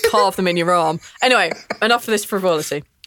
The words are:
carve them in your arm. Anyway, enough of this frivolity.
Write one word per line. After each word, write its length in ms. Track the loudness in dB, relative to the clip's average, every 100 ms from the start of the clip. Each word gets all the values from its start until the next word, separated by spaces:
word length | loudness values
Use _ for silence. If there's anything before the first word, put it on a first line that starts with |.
| 0
carve 240 | 2 2 0
them 120 | -2
in 100 | 0
your 140 | 2
arm. 280 | 2 2 -2 -10 -2
Anyway, 280 | 2 2 0 -4 -10 -4
enough 200 | 0 0 0
of 40 |
this 140 | -4 -2
frivolity. 580 | -2 0 0 -2 -6 -8 _